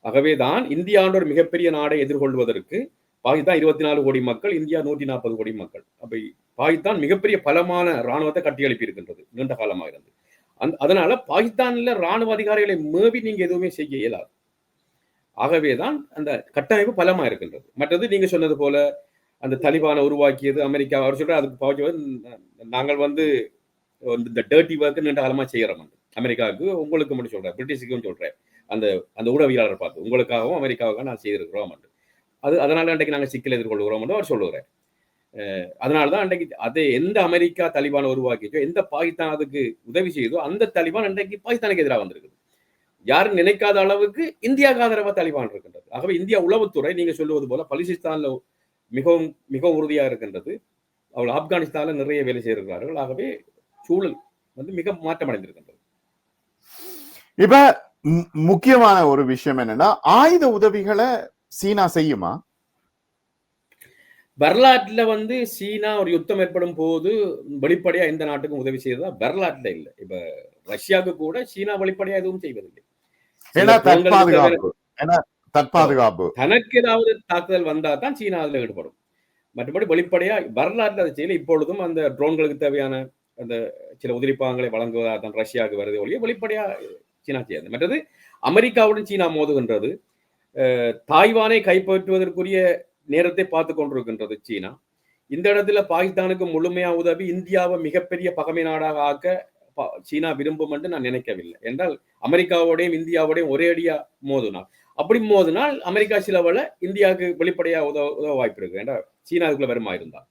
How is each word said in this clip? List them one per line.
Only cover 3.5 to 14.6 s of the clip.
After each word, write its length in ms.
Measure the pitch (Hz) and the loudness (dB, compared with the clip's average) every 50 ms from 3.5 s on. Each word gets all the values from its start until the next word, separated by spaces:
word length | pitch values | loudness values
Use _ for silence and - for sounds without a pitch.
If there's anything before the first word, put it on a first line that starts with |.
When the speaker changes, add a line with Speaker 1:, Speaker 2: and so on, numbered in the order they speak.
| - | 2
Speaker 1:
இருபத்தி 280 | 160 151 156 151 151 156 | 4 4 2 2 2 0
நாலு 200 | 151 147 147 135 | 0 0 2 2
கோடி 180 | 135 135 131 | 2 0 0
மக்கள், 320 | 123 123 117 - - 208 190 | 0 -2 -4 -4 -4 -4 -4
இந்தியா 260 | 160 156 151 165 160 | -4 -4 -2 -4 -2
நூத்தி 260 | 147 143 147 143 143 | -2 -4 -4 -4 -4
நாற்பது 300 | 135 131 123 127 117 113 | -6 -6 -6 -6 -6 -6
கோடி 180 | 110 110 110 110 | -6 -8 -10 -10
மக்கள். 300 | 107 92 - _ - _ _ _ _ | -10 -12 -14 _ -20 _ _ _ _
அப்ப 180 | - 117 113 113 110 - - _ _ _ _ | -16 -12 -10 -10 -10 -12 -18 _ _ _ _
பாகிஸ்தான் 440 | - 135 156 165 160 - 202 220 180 | -2 0 0 0 0 0 -2 -2 -2
மிகப்பெரிய 420 | 147 143 196 190 190 208 208 151 | 0 0 0 0 2 0 0 0
பலமான 600 | - 147 151 170 175 180 175 180 180 175 165 120 | 0 2 2 2 2 0 0 0 0 0 0 -2
இராணுவத்தை 420 | 117 120 123 151 156 151 151 - - | -2 -2 -2 -2 -2 -2 -2 -2 -2
கட்டியெழுப்பி 380 | 151 139 131 139 135 120 113 | -2 -2 -2 -2 -2 -2 0
இருக்கின்றது, 440 | 117 101 92 92 85 85 85 - - _ | -2 -4 -4 -4 -16 -16 -18 -20 -20 _
நீண்ட 240 | 117 117 135 131 127 | _ -8 -6 -6 -6
காலமாக 340 | 110 110 104 92 90 82 76 | -4 -4 -6 -4 -6 -8 -12
இருந்து. 220 | 71 - _ _ _ _ _ _ _ _ _ _ _ | -16 -18 _ _ _ _ _ _ _ _ _ _ _
அந்த, 200 | _ - 156 165 - | _ -6 -6 -4 -2
அதனால, 440 | 143 151 190 196 165 175 247 254 - | -2 0 2 2 2 0 0 -2 -2
பாகிஸ்தான்ல 720 | - 147 190 226 233 220 - 254 247 240 240 233 247 240 | -2 0 0 0 0 0 -2 -2 -2 -2 -2 -2 -2 -2
இராணுவ 360 | 202 175 165 196 226 226 220 220 | -2 -2 -2 -2 -2 -2 -2 -2
அதிகாரிகளை 440 | 214 214 208 214 214 208 202 190 | -2 0 0 0 0 2 0 -2
மேவி 420 | 165 151 151 156 180 208 233 226 247 | -4 -4 -4 0 2 2 2 2 0
நீங்க 240 | 220 220 214 196 180 | -6 -6 -4 -2 -2
எதுவுமே 260 | 175 180 180 185 180 | -2 -2 -2 -4 -4
செய்ய 280 | - - 151 151 139 | -6 -8 -10 -8 -6
இயலாது. 300 | 135 104 117 110 87 - _ _ _ _ _ _ _ | -4 -4 -4 -6 -6 -12 _ _ _ _ _ _ _